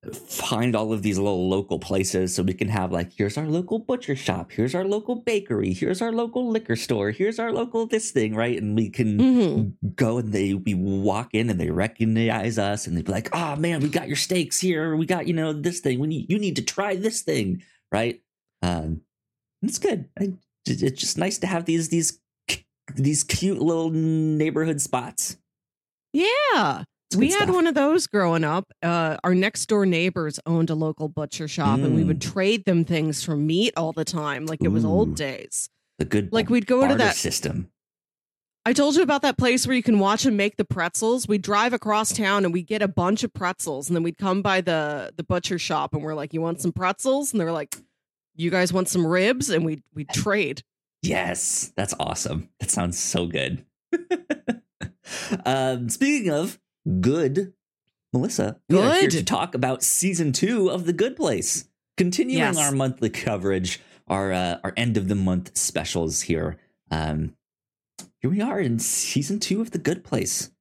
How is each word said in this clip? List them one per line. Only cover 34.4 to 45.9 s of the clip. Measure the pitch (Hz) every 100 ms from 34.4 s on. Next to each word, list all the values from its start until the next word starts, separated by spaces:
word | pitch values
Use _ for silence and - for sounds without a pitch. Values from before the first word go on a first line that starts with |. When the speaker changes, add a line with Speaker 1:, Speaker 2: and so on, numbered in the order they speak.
Speaker 2:
like | 156 160
it | -
was | 104
old | 113 185 220
Speaker 1:
Ooh. |
Speaker 2:
days. | - 143 - - - - _ _ _
Speaker 1:
The |
good | - 104 98
Speaker 2:
Like, | 226 220
Speaker 1:
b-, |
Speaker 2:
we'd | 240 208
go | 247
to | 269
Speaker 1:
barter | 269
Speaker 2:
that | 220 -
Speaker 1:
system. | - - - - 90 _ _ _ _ _ _ _ _ _ -
Speaker 2:
I |
told | 240 285 302
you |
about | 330 285
that | 277 262
place | 247 254 233
where |
you | 254
can | 247 208
watch | 196 220 269
'em | 208
make | 202 -
the | 208
pretzels. | 190 170 - 220 247 240
We'd | 214
drive | 185 208 233
across | 240 214 208 214
town | - 202 202
and | 190
we'd | 175 170
get | 214
a | 202
bunch | - 180 202
of | 233
pretzels, | - 185 185 - 139 143
and | 170
then |
we'd | 170 165
come | 196 185
by | 202 190
the, | 180 165 151 147 92 -
the |
butcher | 165 180 - 180
shop | - 156 143